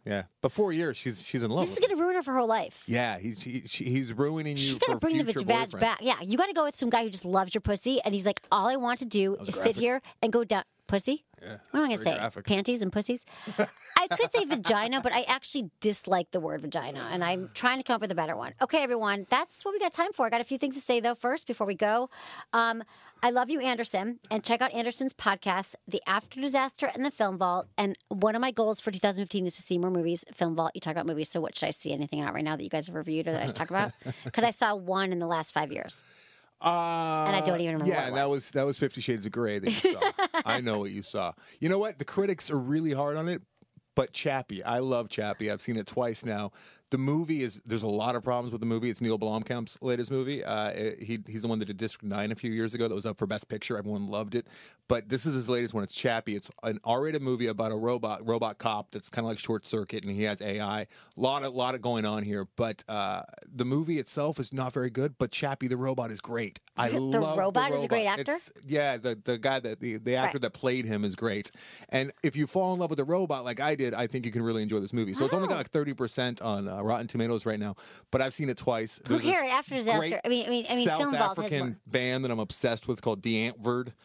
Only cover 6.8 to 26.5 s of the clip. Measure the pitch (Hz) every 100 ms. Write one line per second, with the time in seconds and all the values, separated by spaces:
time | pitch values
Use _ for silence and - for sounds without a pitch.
6.8 | 240 233 226 185 180 190 180 214 208 202
7.8 | 247 269 214 202 196 - - 202 214 262
8.8 | 240 247 240 208 190 196 196 - 226 214
9.8 | 240 254 - - 226 233 226 196 - _
10.8 | - 202 254 302 - - - 104 - 277
11.8 | 285 214 165 123 110 101 - 202 202 247
12.8 | 190 208 214 247 - - 214 208 208 -
13.8 | - - 370 - 480 466 302 269 190 208
14.8 | 233 262 240 247 233 254 - 277 185 -
15.8 | 214 202 185 185 165 185 156 156 151 160
16.8 | 127 135 117 180 175 185 190 - 247 262
17.8 | 262 226 202 170 156 110 123 - 262 311
18.8 | 262 240 208 202 185 254 349 - 392 403
19.8 | 370 - 339 - 233 233 233 269 277 269
20.8 | - 240 233 240 240 285 - 233 202 185
21.8 | 208 233 262 - - - - 233 226 226
22.8 | 214 - - - 240 247 240 302 262 233
23.8 | 226 190 214 240 - 220 - 233 254 233
24.8 | 233 - 269 - 214 196 196 185 - -
25.8 | - 196 - 202 - 262 277